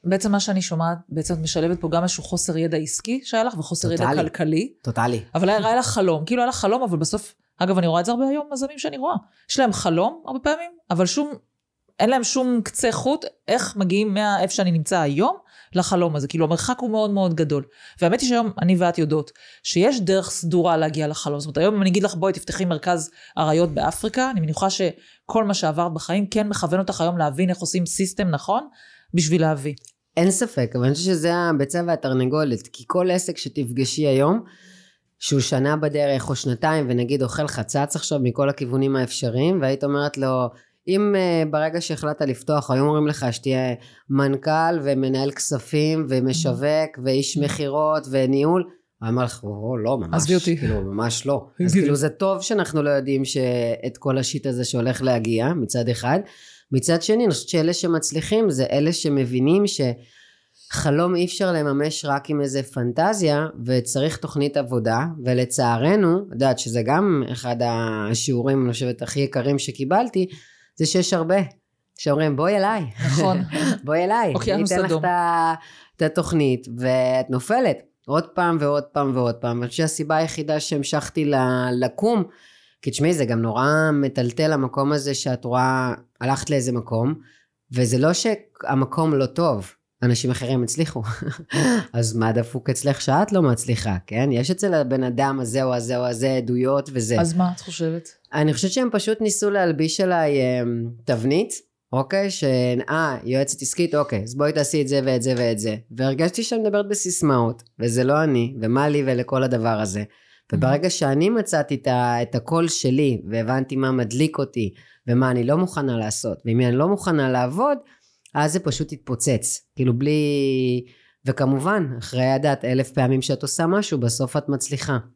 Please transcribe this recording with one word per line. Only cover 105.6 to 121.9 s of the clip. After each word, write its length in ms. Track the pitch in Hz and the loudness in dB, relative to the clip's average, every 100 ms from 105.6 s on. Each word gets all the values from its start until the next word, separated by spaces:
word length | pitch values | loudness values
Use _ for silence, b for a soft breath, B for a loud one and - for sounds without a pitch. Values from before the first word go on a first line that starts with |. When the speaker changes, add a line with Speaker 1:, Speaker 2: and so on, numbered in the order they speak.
| 110 107 - | -2 -6 -10
Speaker 2:
והרגשתי 520 | 113 131 139 165 180 | -4 -2 0 0 -2
שאני 180 | 226 226 | -4 -2
מדברת 260 | 214 202 202 | 0 0 -2
בסיסמאות, 760 | 202 180 170 156 131 117 113 - - | -4 -2 0 2 4 2 -2 -14 -6
וזה 240 | 117 117 | -2 2
לא 200 | 127 147 | 2 4
אני, 320 | 160 127 117 131 | 4 2 0 -2
ומה 280 | 110 127 147 | 0 2 2
לי 140 | 147 135 | 2 0
ולכל 380 | 123 127 131 | 0 0 0
הדבר 360 | 131 120 113 110 | 0 2 0 0
הזה. 220 | 107 98 | -2 -4
Speaker 1:
Mm-hmm. 520 | 104 _ _ _ _ - | -8 _ _ _ _ 0
Speaker 2:
וברגע 340 | 131 143 180 | 2 2 0
שאני 400 | - 147 151 180 | 0 0 2 2
מצאתי 460 | 233 202 160 147 139 | 2 0 -2 0 -2
את 120 | - | 0
ה-, 340 | 123 123 120 | 0 2 0
את 140 | 120 127 | -2 -4
הקול 320 | - 165 165 | -2 0 0
שלי, 540 | - 131 131 147 113 90 | 0 0 2 2 0 -2
והבנתי 460 | 113 110 127 131 135 | -4 0 -2 -2 -2
מה 160 | 135 | 0
מדליק 460 | 131 113 120 160 156 | 0 0 0 0 0
אותי, 360 | 135 120 104 b b b - | -4 -2 -4 b b b 0
ומה 240 | 120 131 | 2 2
אני 120 | 127 | 2
לא 140 | 120 151 | 2 2
מוכנה 400 | 185 165 135 117 | 0 -2 -2 -2
לעשות, 400 | 107 104 117 - 117 | -2 -4 -6 -6 -2
ועם 120 | 117 | 2
מי 100 | 123 | 2
אני 80 | 127 | 2
לא 120 | 160 | 2
מוכנה 420 | 202 190 160 135 | 0 0 0 2
לעבוד, 480 | 127 123 156 269 285 - b b b b | 0 0 0 0 -2 -6 b b b b
אז 200 | - 151 | -2 0
זה 60 | 175 | 0
פשוט 320 | 170 120 156 | -2 -4 -6
התפוצץ. 680 | 151 - 123 - 117 - - _ - | -8 -8 -2 0 0 0 -6 _ -2
כאילו 240 | 127 120 | 0 2
בלי, 220 | 143 151 147 143 135 131 127 123 123 b b b 131 | 2 2 2 2 2 2 0 0 -4 b b b -4
וכמובן, 640 | 127 135 135 156 208 151 | 0 2 2 2 0 -2